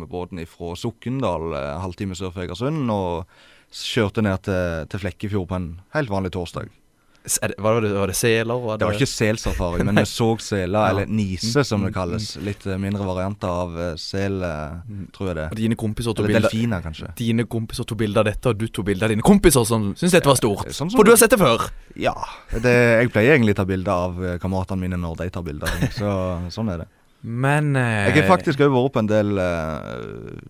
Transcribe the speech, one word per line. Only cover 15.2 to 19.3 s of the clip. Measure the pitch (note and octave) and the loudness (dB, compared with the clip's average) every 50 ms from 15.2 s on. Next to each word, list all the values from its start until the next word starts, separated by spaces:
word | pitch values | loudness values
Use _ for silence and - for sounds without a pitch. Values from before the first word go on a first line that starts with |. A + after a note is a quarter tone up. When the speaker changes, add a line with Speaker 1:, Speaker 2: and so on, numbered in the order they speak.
| G2 F#2+ | -6 -6
Speaker 1:
jeg | F2 | -4
det. | D#2+ D#2 D#2 | -4 -6 -6
Speaker 2:
Og | E2 G#2+ | -4 -2
dine | A2+ A2 A2+ | 0 0 0
kompiser | - A2 G#2+ G#2+ - A#2+ A#2 A2 | 0 -2 -4 -4 -4 -4 -4 -2
tok | - A2+ | 0 0
Speaker 1:
Eller | G#2+ G#2+ A2+ | 2 2 4
Speaker 2:
bilder, | G#2+ - | 4 2
Speaker 1:
delfiner, | - A2 A#2 A#2 A2 F2+ E2+ | 2 0 -2 0 -2 -2 -4
kanskje. | E2 D#2 - E2 - E2+ | -6 -10 -10 -12 -12 -8
Speaker 2:
dine | - A#2+ A2+ A#2 A#2 A#2+ | -4 -2 0 0 0 0
kompiser | G#2 - A2+ A2+ G#2+ - - A#2+ | -2 -2 -6 -6 -6 -6 -8 -6
tok | - A#2+ G#2 | -6 -4 -2
bilder | A2+ G#2+ G2+ A2+ | -2 0 2 2
av | G#2+ | 2
dette, | G#2+ G#2 - - | 2 0 0 0
og | C3 A2+ | 0 0
du | G2 A2+ A2 | 0 -2 -6
tok | - - G#2 | -4 -4 -2
bilder | G2 G2+ F#2 A#2 | -2 0 0 0
av | A2 | 0
dine | A2 G#2 A2+ | 0 4 6
kompiser | - | 8